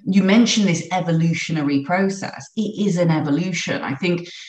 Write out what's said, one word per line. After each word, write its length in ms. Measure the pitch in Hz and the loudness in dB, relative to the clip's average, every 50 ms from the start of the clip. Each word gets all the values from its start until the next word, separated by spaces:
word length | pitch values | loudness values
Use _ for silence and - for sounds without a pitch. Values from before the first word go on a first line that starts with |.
| - | -2
you 160 | - 190 196 | 0 2 4
mentioned 440 | 185 196 208 233 240 - - 220 202 | 4 6 6 6 6 4 4 2 2
this 220 | 180 165 165 - - | 2 2 0 -2 -4
evolutionary 920 | 185 185 170 170 165 160 165 165 160 - - - 160 156 147 143 143 139 139 | -4 -2 0 0 2 2 2 2 0 -2 -4 -4 -4 -2 0 0 0 0 0
process. 640 | - 180 190 196 196 190 - - - - - - - _ | 0 0 0 0 0 -2 -4 -8 -10 -12 -14 -16 -8 _
It 300 | 220 208 - - - 208 | -4 -4 -4 -2 -2 0
is 100 | 196 170 | 0 2
an 140 | 170 175 165 | 2 2 2
evolution. 720 | 160 156 135 143 143 160 180 185 170 - - - - - | 2 2 0 0 0 0 -2 -2 -4 -4 -4 -4 -4 -4
I 120 | - 101 139 | -6 -6 -6
think, 320 | 139 180 175 175 170 - - - - - | -4 -2 -2 -2 -2 -6 -10 -16 -18 -18